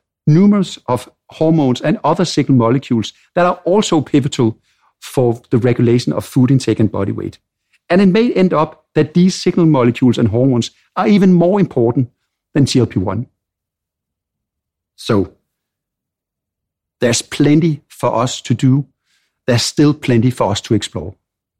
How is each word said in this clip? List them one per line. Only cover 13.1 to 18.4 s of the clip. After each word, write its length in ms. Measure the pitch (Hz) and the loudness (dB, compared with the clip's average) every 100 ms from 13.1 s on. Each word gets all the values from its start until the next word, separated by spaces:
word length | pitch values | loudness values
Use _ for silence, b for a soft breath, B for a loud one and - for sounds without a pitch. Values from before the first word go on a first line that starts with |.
| 98 123 _ _ _ _ _ _ _ _ _ _ _ _ _ _ _ _ - | -6 -10 _ _ _ _ _ _ _ _ _ _ _ _ _ _ _ _ -12
So, 380 | - 107 90 _ _ _ _ _ _ _ _ _ _ _ _ _ _ _ _ _ | -4 -2 -2 _ _ _ _ _ _ _ _ _ _ _ _ _ _ _ _ _
there's 240 | 120 120 | -2 -2
plenty 600 | - - 147 151 165 147 _ | -4 -2 2 2 0 -4 _
for 280 | - 120 | -8 -4
us 260 | 110 127 - | -2 -4 -6